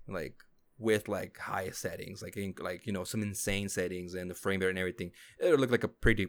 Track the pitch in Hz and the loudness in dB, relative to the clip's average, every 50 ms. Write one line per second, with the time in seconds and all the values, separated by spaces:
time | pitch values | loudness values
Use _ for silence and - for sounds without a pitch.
0 | - - 98 87 76 - - - - _ _ _ _ _ _ - 110 110 107 107 | -10 -8 -8 -6 -6 -8 -10 -14 -20 _ _ _ _ _ _ -2 2 2 2 2
1 | - - 101 95 95 92 - - - - 101 98 92 95 - - - 90 85 - | 2 -2 -4 -4 -4 -6 -10 -10 -8 -4 -4 -4 -4 -4 -6 -6 -6 -6 -6 -8
2 | - - - - - 92 - 104 101 95 90 - 82 90 90 87 - 110 101 92 | -10 -10 -12 -12 -12 -10 -6 -6 -6 -6 -6 -6 -6 -8 -8 -6 -6 -4 -4 -4
3 | 92 - - 110 104 101 98 - - 101 98 101 101 98 - - 90 90 92 90 | -4 -4 -2 -2 -2 -2 -2 -4 -2 0 0 0 0 -2 -2 -2 -2 -2 -2 -4
4 | 90 87 90 90 90 90 87 - - 101 98 95 92 92 92 92 92 92 87 - | -6 -6 -6 -6 -6 -6 -8 -4 -2 0 2 2 2 2 2 0 -2 -2 -2 -4
5 | 92 87 - - - - - - - 180 165 135 135 120 120 113 - - - _ | -6 -8 -10 -14 -20 -20 -4 0 4 6 6 6 6 6 4 4 2 0 0 _
6 | - 120 110 101 95 | 6 6 6 6 2